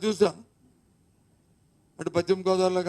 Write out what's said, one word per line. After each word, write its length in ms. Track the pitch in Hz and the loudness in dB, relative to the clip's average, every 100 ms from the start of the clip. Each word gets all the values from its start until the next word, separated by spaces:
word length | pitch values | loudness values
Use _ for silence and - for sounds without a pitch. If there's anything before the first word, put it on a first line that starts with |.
చూసాం, 300 | 214 202 196 165 - _ _ _ _ _ _ _ _ _ _ _ _ _ _ - | -2 2 0 0 -16 _ _ _ _ _ _ _ _ _ _ _ _ _ _ -12
అటు 120 | 160 170 | -6 -2
పశ్చిమ 240 | 175 190 185 | 0 0 0
గోదావరిలో 340 | 185 185 185 | 2 2 0